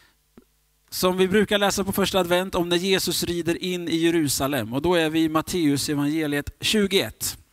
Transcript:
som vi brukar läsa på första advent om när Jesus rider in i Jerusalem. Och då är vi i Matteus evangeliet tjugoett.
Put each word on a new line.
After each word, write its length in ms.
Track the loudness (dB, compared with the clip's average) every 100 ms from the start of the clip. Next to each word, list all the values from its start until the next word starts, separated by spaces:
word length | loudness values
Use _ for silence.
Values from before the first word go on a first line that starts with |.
| _ _ _ -20 _ _ _ _ _
som 260 | -2 0 2
vi 120 | 2
brukar 300 | 2 2 2
läsa 260 | 0 0
på 80 | -2
första 260 | -2 0 0
advent 360 | 2 0 0
om 140 | -2 0
när 80 | 0
Jesus 480 | 2 2 0 -2
rider 380 | -2 -2 -2 -4
in 260 | -4 -4 -2
i 80 | 0
Jerusalem. 760 | 2 2 0 0 -2 -2 -2
Och 100 | -2
då 120 | 0
är 160 | 2 2
vi 140 | 2
i 40 | 2
Matteus 600 | 0 -2 0 2 2 0
evangeliet 680 | 0 0 0 -2 -4 -6 -6
tjugoett. 800 | 0 2 2 0 -2 -6 -10 -10 _